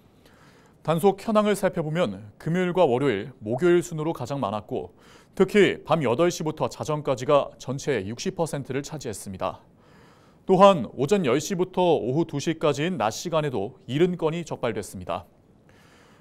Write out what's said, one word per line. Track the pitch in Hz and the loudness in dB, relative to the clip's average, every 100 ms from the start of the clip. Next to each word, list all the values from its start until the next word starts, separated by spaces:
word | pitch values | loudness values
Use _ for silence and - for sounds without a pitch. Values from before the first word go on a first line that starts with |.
| _ _ _ _ - - _ _ | _ _ _ _ -20 -20 _ _
단속 | - 165 196 190 - | -2 2 2 2 0
현황을 | 214 208 202 | 2 2 2
살펴보면 | 185 180 156 156 151 95 107 - | 0 -2 -4 -2 -2 -4 -14 -10
금요일과 | 156 175 180 175 165 | -4 -2 0 2 4
월요일, | 120 139 98 139 - | 4 2 0 -4 -10
목요일 | 104 123 175 175 | -6 0 4 4
순으로 | - 156 151 | 2 -6 -6
가장 | 160 120 143 | -6 -6 -4
많았고 | 104 104 101 123 - - - - _ - | -4 -4 -6 -8 -8 -16 -20 -20 _ 0
특히 | 190 208 170 82 | 2 6 4 2
밤 | - 160 | -2 0
여덟 | 127 120 175 | 2 2 2
시부터 | 170 156 151 120 | 0 -6 -4 -4
자정까지가 | - 120 151 143 127 127 147 - - | -4 -6 -4 -2 -2 2 2 2 -8
전체의 | - 135 - 127 95 | -8 -8 -2 -4 -4
육십 | 123 196 185 | -6 -6 -4
퍼센트를 | 165 147 123 131 | -4 -6 -6 -8
차지했습니다. | 139 151 127 101 - 95 92 - _ _ _ - - _ _ _ - | -8 -10 -10 -12 -12 -6 -6 -6 _ _ _ -20 -20 _ _ _ 2
또한 | 185 196 190 107 | 8 8 8 0
오전 | - 143 202 151 | -4 0 2 2
열 | 139 | 2
시부터 | 147 185 180 - | 0 -4 -4 0
오후 | 180 131 104 139 160 | 2 2 2 -2 -2
두 | 147 | -2
시까지인 | 170 160 160 139 165 170 | -4 0 0 0 -2 0
낮 | 107 | -2
시간에도 | 113 180 160 147 120 95 - - | -2 -4 -2 -2 -4 -6 -10 -6
일흔 | 131 180 180 | 0 0 0
건이 | 160 165 165 | -2 -4 -8
적발됐습니다. | 127 123 107 95 95 90 87 - _ _ _ _ _ _ _ _ _ | -4 -4 -4 -8 -10 -8 -8 -8 _ _ _ _ _ _ _ _ _